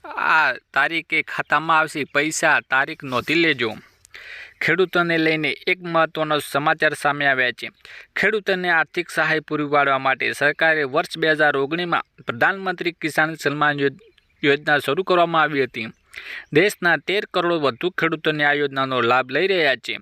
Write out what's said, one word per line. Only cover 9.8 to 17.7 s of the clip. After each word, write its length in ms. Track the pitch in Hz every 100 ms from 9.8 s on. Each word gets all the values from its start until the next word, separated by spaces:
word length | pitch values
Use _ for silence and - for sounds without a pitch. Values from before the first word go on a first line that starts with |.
| 139 135
માટે 340 | 135 131 123
સરકારે 500 | 113 143 151 165 156
વર્ષ 360 | 139 147 - 165
બે 120 | 160
હજાર 260 | 156 151 139
ઓગણીસમાં 460 | 139 165 175 151 - _ 135
પ્રધાનમંત્રી 680 | 117 156 190 190 175 170
કિસાન 420 | 165 160 151 156
સન્માન 460 | 160 147 147 147 143
યોજ-, 180 | 139 135 _ _ _ _
યોજના 340 | 147 143 151 147
શરૂ 240 | 131 147
કરવામાં 400 | 190 180 170 160
આવી 220 | 151 147
હતી. 220 | 127 120 110 - _ - - - -
દેશના 440 | 147 202 - 175 156
તેર 300 | - 196 -
કરોડ 180 | 185 170
વધુ 380 | 170 139